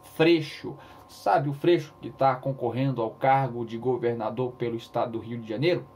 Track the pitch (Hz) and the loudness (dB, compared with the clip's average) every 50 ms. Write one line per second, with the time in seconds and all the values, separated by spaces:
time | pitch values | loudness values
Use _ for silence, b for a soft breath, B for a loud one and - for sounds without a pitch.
0 | _ - - - 160 165 170 160 151 143 - - - - 143 B B B B B | _ -20 0 4 6 6 6 4 2 -4 -10 -12 -12 -12 -12 B B B B B
1 | B - - - - - 196 170 143 147 143 143 - 170 175 165 143 - - - | B -20 -20 -6 0 2 2 2 2 0 -4 0 2 4 4 4 2 -4 -16 -16
2 | - 117 - - 139 135 131 131 - 139 - - 127 117 110 120 135 139 131 120 | -14 -14 -4 2 2 2 2 2 -4 -6 -4 -2 -4 -2 0 0 0 0 0 0
3 | 117 110 - - - 135 135 - 135 160 117 120 120 107 113 113 117 127 127 117 | -2 -4 -4 0 2 4 4 4 2 0 -2 -6 -6 -6 -6 -4 -2 0 0 0
4 | 117 117 117 117 110 107 113 117 127 123 123 - 123 120 117 117 - - - 120 | 0 -2 -2 -2 -4 -6 -4 -4 -4 -4 -4 -4 -4 -4 -4 -6 -8 -6 -2 -2
5 | 110 117 113 113 104 113 120 120 113 107 110 107 139 175 175 - - - - | -2 -2 -4 -8 -8 -8 -10 -10 -8 -8 -4 0 0 0 0 0 -4 -12 -20